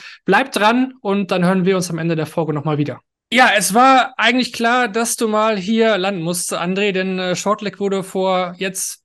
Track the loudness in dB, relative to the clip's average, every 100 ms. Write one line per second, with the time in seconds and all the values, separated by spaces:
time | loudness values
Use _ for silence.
0 | -20 -10 0 2 2 0 2 2 0 -4
1 | -4 -2 0 0 2 2 2 0 -2 -4
2 | -2 -2 -2 -4 -2 -2 -2 -2 -2 -6
3 | _ _ -2 4 4 4 2 4 6 6
4 | 2 0 0 2 -2 -2 0 2 0 -2
5 | -4 -2 0 0 0 0 0 2 2 2
6 | 0 -2 -4 -4 -4 -4 -2 -2 0 -2
7 | -2 -4 -4 -4 -2 -4 -4 -6 -4 -4
8 | -4 -4 0 0 -2 -6 -8 -6 -10 -10